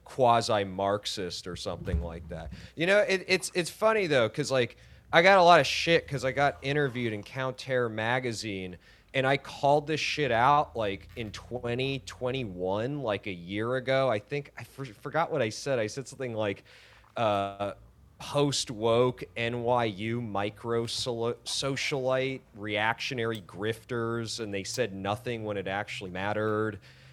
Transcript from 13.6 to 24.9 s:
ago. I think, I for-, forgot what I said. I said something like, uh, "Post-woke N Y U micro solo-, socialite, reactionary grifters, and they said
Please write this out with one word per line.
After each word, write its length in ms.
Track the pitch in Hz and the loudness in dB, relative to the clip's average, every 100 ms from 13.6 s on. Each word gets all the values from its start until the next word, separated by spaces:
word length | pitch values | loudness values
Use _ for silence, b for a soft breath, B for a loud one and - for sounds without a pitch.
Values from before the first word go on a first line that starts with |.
| 113 131 | -2 -2
ago. 340 | 123 135 135 | 0 2 2
I 80 | 107 | 0
think, 320 | - 143 143 - | -4 -8 -8 -14
I 60 | |
for-, 200 | 113 - | -16 -14
forgot 460 | 135 101 147 147 165 | -14 -12 -4 -2 0
what 100 | 151 | 0
I 100 | 113 | -2
said. 280 | - 139 127 | -4 -4 -2
I 80 | 107 | -2
said 220 | 135 127 | -6 -12
something 260 | 104 127 | -10 -6
like, 300 | 110 107 98 - B B B B - | -2 -2 -4 -10 B B B B -2
uh, 580 | 110 101 98 98 101 - - _ - - | 0 2 -2 -4 -6 -8 -16 _ -20 -18
"Post-woke 1040 | - 143 143 131 - 107 113 117 127 123 - - | -4 0 0 0 -4 0 2 4 4 0 -10 -6
N 260 | 117 120 | -4 -2
Y 220 | 117 123 | 0 0
U 360 | 117 95 110 117 | 0 -2 -4 -4
micro 680 | 117 98 104 107 117 117 117 | -4 -4 -4 -4 -4 -2 -2
solo-, 500 | - 131 117 117 117 | -4 -4 -2 -2 -4
socialite, 960 | - - 139 135 - 139 127 131 135 131 - 104 | -6 -4 -4 -2 -4 -2 0 0 0 -4 -12 -10
reactionary 840 | 107 104 110 117 - 131 113 113 | -4 0 0 0 -4 -4 -4 -4
grifters, 1000 | 87 85 104 113 - 123 113 117 113 113 | -8 -6 -4 -4 -6 -4 -2 -4 -6 -8
and 120 | 107 | -6
they 120 | 101 | -6
said 280 | 92 - 113 | -4 -2 -4